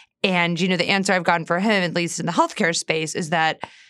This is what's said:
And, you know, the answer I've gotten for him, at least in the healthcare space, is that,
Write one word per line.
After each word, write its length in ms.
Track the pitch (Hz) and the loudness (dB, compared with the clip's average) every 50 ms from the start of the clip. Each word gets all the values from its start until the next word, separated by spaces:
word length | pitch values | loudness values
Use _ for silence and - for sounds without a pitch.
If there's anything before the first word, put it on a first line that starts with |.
| - _ _ _ | -20 _ _ _
And, 380 | - 190 185 175 170 170 175 165 | -2 0 2 2 0 0 0 0
you 80 | 190 | 0
know, 80 | 185 185 | 0 0
the 140 | 170 170 - | 0 0 0
answer 240 | 202 196 185 202 190 | 0 0 2 2 0
I've 100 | 185 165 | 0 2
gotten 220 | 185 170 170 160 | 2 0 0 0
for 140 | - 170 180 | 0 -2 0
him, 240 | 196 226 208 196 180 | 2 2 2 2 2
at 100 | 170 - | 0 0
least 260 | 180 170 165 - - | -2 -2 -2 -4 -4
in 60 | - | -4
the 80 | 170 170 | -2 0
healthcare 420 | - 330 330 - - 202 165 170 | 0 0 0 0 0 0 0 0
space, 400 | - - - 160 160 160 156 - | -2 -2 -2 -2 -2 -2 -4 -4
is 140 | - 180 147 | -6 -4 -2
that, 300 | 175 160 160 160 - - - - - - - | 0 0 0 0 -2 -4 -10 -16 -16 -18 -20